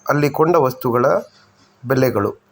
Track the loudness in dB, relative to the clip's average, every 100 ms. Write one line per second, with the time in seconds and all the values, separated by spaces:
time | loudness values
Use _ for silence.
0 | -4 0 0 0 2 2 0 -2 -2 0
1 | 0 0 -4 _ _ _ _ _ -4 0
2 | 0 0 -4 -6 _